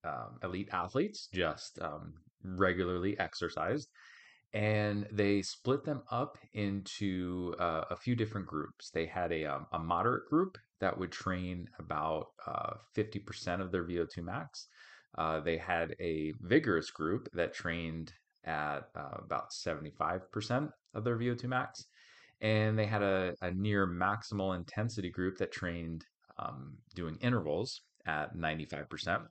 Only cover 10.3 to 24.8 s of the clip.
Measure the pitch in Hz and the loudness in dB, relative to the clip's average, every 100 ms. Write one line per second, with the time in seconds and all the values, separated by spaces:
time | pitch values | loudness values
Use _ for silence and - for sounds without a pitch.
10.3 | 156 190 - _ _ 95 - 90 - - | 4 4 -2 _ _ 0 0 -4 -2 -2
11.3 | 90 90 87 85 - 80 78 78 78 - | -2 -2 -4 -8 -12 -4 -2 2 0 -2
12.3 | - - - - - - - 107 101 - | -10 -6 -4 -4 -6 -6 -2 -2 -4 -8
13.3 | - - 90 95 92 85 87 82 - 85 | -8 -4 -2 0 -2 0 0 0 -2 -6
14.3 | 120 156 - - - - - _ - 80 | -6 -8 -14 -18 -20 -20 -20 _ -2 0
15.3 | 80 76 80 92 85 82 - 87 78 78 | 2 0 0 0 0 0 -2 -2 0 -2
16.3 | 76 87 139 143 82 - - 80 110 - | -4 4 4 6 2 0 -4 0 0 -2
17.3 | 87 85 - 87 85 82 80 78 - _ | -2 -2 -2 -4 -2 -4 -6 -8 -14 _
18.3 | _ - 78 76 73 - - 71 - 80 | _ -4 -2 -2 -4 -6 -10 -8 -10 -2
19.3 | 78 - - - 76 76 - 78 92 - | -4 -2 -6 -4 -4 -6 -2 0 0 -2
20.3 | 110 107 123 151 - _ 113 113 117 120 | -6 0 0 0 -8 _ -2 0 2 0
21.3 | 120 123 127 135 - - - - - - | 0 0 -2 -2 -8 -18 -20 -20 -20 -20
22.3 | _ 107 107 107 110 104 107 101 95 92 | _ 2 4 6 4 4 4 4 4 2
23.3 | - 90 92 104 101 95 87 92 107 - | 0 -2 2 4 4 4 4 2 2 -2
24.3 | 104 95 90 87 - | 0 0 0 -2 -2